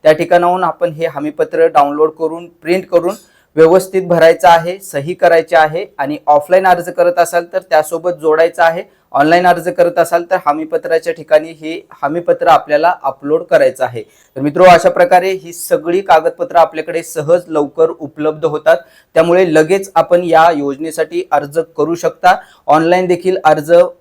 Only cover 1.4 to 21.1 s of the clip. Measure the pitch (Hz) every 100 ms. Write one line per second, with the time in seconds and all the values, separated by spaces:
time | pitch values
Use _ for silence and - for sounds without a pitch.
1.4 | 156 165 165 156 143 147 156 156 160 165
2.4 | 175 _ 151 185 185 175 170 220 _ _
3.4 | _ 151 160 185 185 190 185 170 165 170
4.4 | 180 165 165 190 - 143 143 175 175 165
5.4 | 160 165 156 160 202 - 139 147 - 147
6.4 | 190 185 185 175 175 175 175 175 170 175
7.4 | 170 190 185 156 151 165 175 160 156 156
8.4 | 170 175 165 170 - _ _ 131 151 175
9.4 | 180 175 175 - 175 170 170 170 170 185
10.4 | 147 151 156 160 165 165 165 165 - 156
11.4 | 160 156 156 170 _ - 143 170 175 -
12.4 | 170 160 - 147 170 175 139 131 143 170
13.4 | - 160 131 131 127 120 - _ _ 131
14.4 | 147 156 185 170 185 180 175 185 185 190
15.4 | 165 165 - 165 160 180 196 160 165 -
16.4 | 170 170 127 156 156 160 160 160 147 175
17.4 | 165 156 143 - 160 - 151 - 151 156
18.4 | 156 151 156 170 - _ _ 160 165 175
19.4 | 185 156 156 196 190 165 160 175 180 160
20.4 | 165 151 143 135 160 156 160